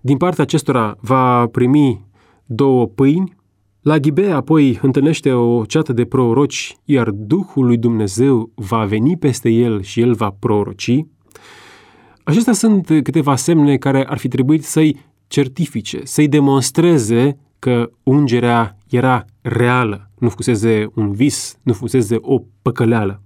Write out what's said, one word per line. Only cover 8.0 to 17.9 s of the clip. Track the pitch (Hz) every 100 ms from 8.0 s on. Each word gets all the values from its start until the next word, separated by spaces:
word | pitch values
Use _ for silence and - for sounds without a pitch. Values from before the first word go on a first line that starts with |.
| 104 98 135 123 113
va | - 101 117
veni | 104 107 123 180
peste | 147 120 123
el | 113 120 107
și | 95 -
el | 120
va | 110 110 98
proroci. | 120 104 101 98 - 127 160 _ _ - - - - - _ _ _ _
Acestea | - 170 233
sunt | 214 226 202 165
câteva | 156 135 151 143 135
semne | - 165 143 135
care | 135 135 135
ar | 131
fi | 135
trebuit | 131 131 156
să-i | 147 160 156 143 _ _ _
certifice, | - 131 131 165 117 - -
să-i | 135 - 151
demonstreze | 147 139 139 127 - 170 160 107 117 135 135 _ _
că | 127 123 117